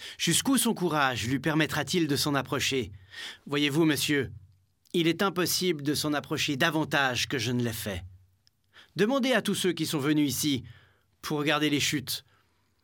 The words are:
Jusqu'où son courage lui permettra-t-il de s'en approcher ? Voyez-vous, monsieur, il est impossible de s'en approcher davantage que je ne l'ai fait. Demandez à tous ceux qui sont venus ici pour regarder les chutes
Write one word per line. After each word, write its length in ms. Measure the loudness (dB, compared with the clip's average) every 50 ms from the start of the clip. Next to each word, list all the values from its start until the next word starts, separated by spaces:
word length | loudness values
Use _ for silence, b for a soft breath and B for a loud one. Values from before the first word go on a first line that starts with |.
| B B B B
Jusqu'où 400 | 0 2 2 2 2 2 2 2
son 160 | 2 0 0
courage 540 | 0 -2 0 2 2 2 2 0 -2 -2 -2
lui 100 | -2 -2
permettra-t-il 720 | 0 0 2 2 2 2 0 -2 -2 0 0 0 2 2
de 80 | 2
s'en 180 | 0 0 0 0
approcher ? 560 | 0 0 -2 -2 -2 0 0 0 -2 -2 -4 B B B B B B B B B B B
Voyez-vous, 380 | -4 0 0 2 2 2 4 4
monsieur, 480 | 4 2 2 0 0 2 0 0 -2 -6 -12 -20 -20 _ _ _ _ _ _ _ _ -2
il 140 | 0 2
est 160 | 2 2 2 0
impossible 600 | 0 0 0 0 0 0 0 0 0 0 0 -2
de 120 | -2 -2
s'en 180 | 0 0 -2 -2
approcher 440 | -2 -2 -4 -2 -2 0 -2 0
davantage 720 | 2 2 2 2 0 0 0 2 2 2 2 0 -2 -2 -2
que 100 | -2 -2
je 140 | -2 0 0
ne 100 | 0 0
l'ai 100 | -2 -4
fait. 320 | -4 -6 -6 -8 -8 -10 -12 -18 -20 _ _ _ _ _ _ _ _ _ B B B B B B
Demandez 360 | -2 0 2 2 2 2 2 2
à 100 | 2 2
tous 140 | 0 0
ceux 160 | 0 0 0 0
qui 140 | 0 -2
sont 120 | -2 -2 0
venus 300 | 0 2 2 4 2 2
ici 340 | 0 0 0 0 0 -2 -4 B B B B B B B B B B _
pour 180 | -8 -4 -4 -2
regarder 300 | 0 0 2 2 2 2
les 120 | 2 2
chutes 440 | 2 0 0 -2 -4 -4 -8 -8 -10 _ _ _ _ _ _ _ _ _ _ _